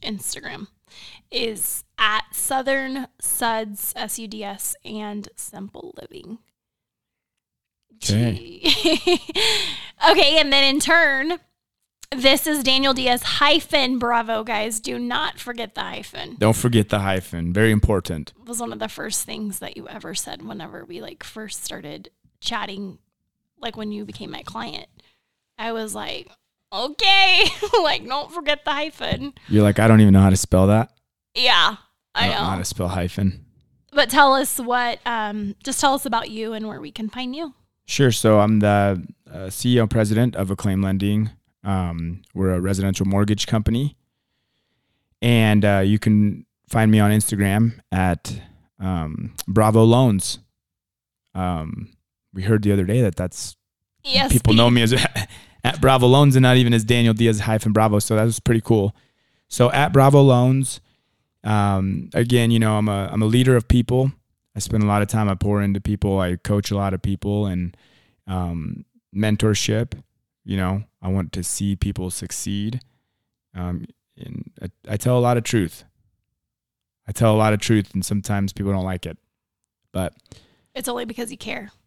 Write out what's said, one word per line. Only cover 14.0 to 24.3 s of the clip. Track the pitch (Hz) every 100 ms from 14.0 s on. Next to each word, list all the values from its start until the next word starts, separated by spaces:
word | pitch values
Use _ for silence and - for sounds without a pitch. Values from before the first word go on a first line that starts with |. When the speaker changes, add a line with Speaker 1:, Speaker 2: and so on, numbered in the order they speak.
| 240 233 226 220
Speaker 1:
guys. | 220 214 220 220
Do | 262 240
not | 240 254 311 -
forget | 247 240 214
the | 214
hyphen. | 190 214 - - - -
Speaker 2:
Don't | 107
forget | 110 123 120 104
the | 107
hyphen. | 98 92 - 85 85
Very | 95 110
important. | 107 110 98 - 78 - _
Speaker 1:
It | 240
was | 233
one | 233
of | 220
the | 220
first | - 214 - -
things | 220 208 190
that | 185 -
you | -
ever | 214 -
said | 196 - - 214
whenever | 214 160 -
we, | - 165
like, | - -
first | - 220 214 -
started | - - 147 156 - _ _ _
chatting, | - 220 202 202 196 - _ _ _ _ _ _
like, | 233 226
when | 214
you | 208
became | 208 208 -